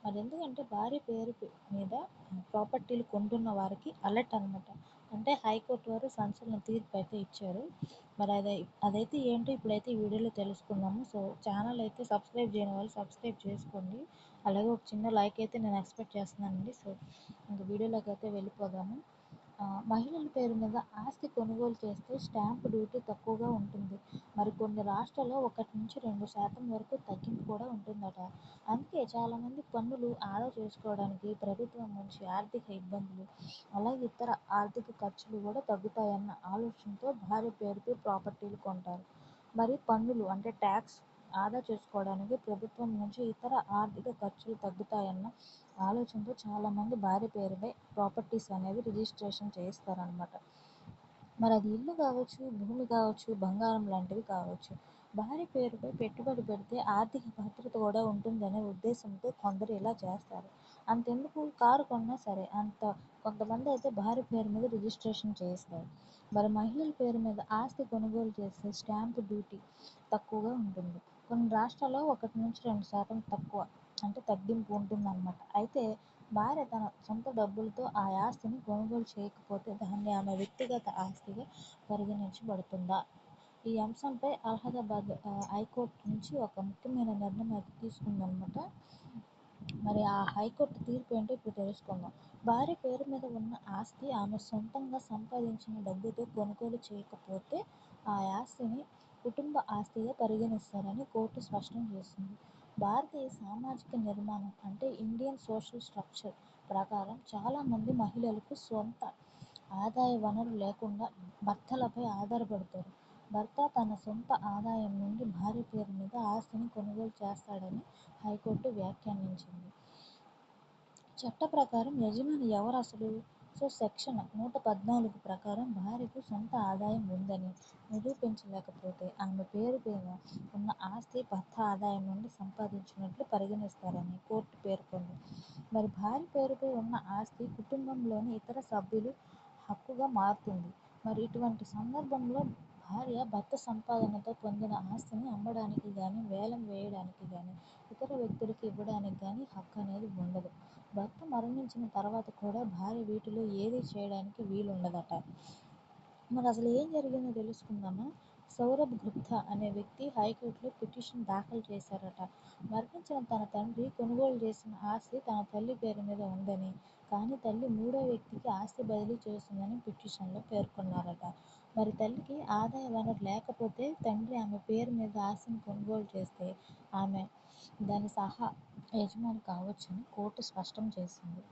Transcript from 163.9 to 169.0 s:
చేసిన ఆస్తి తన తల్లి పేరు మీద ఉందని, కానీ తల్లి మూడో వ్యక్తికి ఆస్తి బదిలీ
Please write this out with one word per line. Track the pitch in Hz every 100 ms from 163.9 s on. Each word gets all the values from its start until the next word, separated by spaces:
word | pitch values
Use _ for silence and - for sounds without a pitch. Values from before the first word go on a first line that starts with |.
| - 233 240 269 247
చేసిన | 220 220 220 208
ఆస్తి | 208 220 - 254
తన | - 214 202
తల్లి | 208 226 247
పేరు | 226 208
మీద | 202 202
ఉందని, | 196 185 196 190 190 185 - - -
కానీ | 202 220 262
తల్లి | 226 214 254
మూడో | 214 226 269
వ్యక్తికి | 262 233 - 220 247
ఆస్తి | 196 208 -
బదిలీ | 226 214